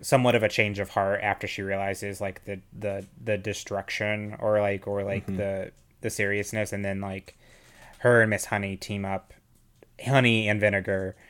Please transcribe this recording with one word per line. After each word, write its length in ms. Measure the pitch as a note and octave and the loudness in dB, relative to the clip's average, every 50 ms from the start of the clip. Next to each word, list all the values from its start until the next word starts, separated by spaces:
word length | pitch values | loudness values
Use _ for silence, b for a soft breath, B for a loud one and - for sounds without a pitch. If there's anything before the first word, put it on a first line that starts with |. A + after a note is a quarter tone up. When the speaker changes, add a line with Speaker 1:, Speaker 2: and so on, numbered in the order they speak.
| - | 0
Speaker 1:
somewhat 320 | - C#3+ C3 B2 B2 A#2 | 2 4 4 6 6 4
of 80 | A2+ G#2+ | 4 4
a 60 | G#2 | 2
change 280 | - - A2 G#2 G2+ G2+ | 2 2 0 0 0 -4
of 100 | G2 - | -6 -2
heart 320 | - G#2+ G2 G2 G2+ G2+ G#2 | 0 0 2 2 0 0 0
after 240 | G2+ G2 - - | -2 -2 -2 -4
she 140 | G2 - - | -6 -6 -6
realizes, 580 | G2 G2 G2 G2 G2 G2 G2 - G2+ G2+ G2 - | -4 -2 -2 -2 -2 -2 -4 -4 -6 -8 -6 -6
like, 240 | G#2 G2 F#2 - - | -6 -8 -8 -8 -10
the, 160 | G#2 G2+ F#2+ - _ - | -10 -10 -10 -12 _ -12
the, 280 | G#2+ G#2 G2+ G2 G2 G2 - - - A#2+ | -8 -6 -6 -6 -6 -8 -12 -16 -8 -4
the 140 | A2+ G#2 | -2 -2
destruction 1000 | G2 F#2+ G#2+ G2 - - - G2+ G2 F#2+ - - - G#2+ G#2 G#2+ G#2+ G#2 G#2 G#2+ - | -2 -2 -4 -6 -6 -6 -6 -6 -6 -4 -4 -4 -2 -2 -2 -2 -2 -4 -8 -8 -2
or, 200 | - G#2+ G#2+ G#2 | 0 2 4 4
like, 280 | G#2 G2+ G2 F#2+ - | 4 2 0 -2 -2
or, 160 | G2+ G2+ G2+ G2 | -4 -2 -2 -2
like, 200 | G2 G2 G2+ - | -2 -2 -2 -4
Speaker 2:
Mm-hmm. 120 | - F#2+ | -4 -4
Speaker 1:
the, 340 | F#2 G2+ G2 G2 F#2+ - - - _ _ _ _ _ | -2 -2 -2 -2 -4 -6 -8 -12 _ _ _ _ _
the 80 | - A2+ | -6 -4
seriousness, 640 | - - G#2 G2 G2+ G#2 G2+ - A2 A2 G#2 - G#2 | -2 0 0 0 0 0 -2 -2 -2 -4 -2 -2 -4
and 100 | G2+ G2+ | -4 -4
then, 160 | G2 G2 G2 | -4 -4 -4
like, 380 | G2 G2 F#2+ G2 - - b b b b b b b b b b b b b b | -6 -6 -8 -10 -12 -16 b b b b b b b b b b b b b b
her 200 | - B2 A#2+ A#2 | 4 6 6 6
and 80 | A2+ A2 | 6 4
Miss 160 | G#2 F#2+ - | 2 0 -2
Honey 300 | - A2 G#2 G2+ G2 F#2+ | -2 -2 -2 -2 -2 -6
team 300 | F#2 - - G#2 G2+ G2 | -6 -6 -6 -4 -4 -2
up, 280 | F#2+ F#2+ F#2 - - - _ _ _ _ _ _ _ _ _ - - _ - - | -2 -4 -4 -6 -10 -20 _ _ _ _ _ _ _ _ _ -20 -20 _ -8 -2
Honey 440 | B2+ C3+ C3+ B2+ A#2+ A2+ A2+ A2 G#2 | 2 4 6 6 6 4 4 4 2
and 100 | G#2 G#2 | 2 4
Vinegar 560 | G#2 G#2 G2+ G2 F#2 G#2 G2 F#2+ F#2+ F#2+ b b b b | 4 4 4 2 0 0 0 0 -2 -4 b b b b